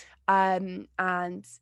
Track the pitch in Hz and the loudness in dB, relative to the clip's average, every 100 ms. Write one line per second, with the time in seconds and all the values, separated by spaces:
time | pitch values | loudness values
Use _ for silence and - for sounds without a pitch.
0 | - _ - 196 190 185 190 180 - - | -20 _ 2 4 4 0 -2 -8 -10 -4
1 | 185 180 180 185 - - | -2 -2 -4 -8 -14 -10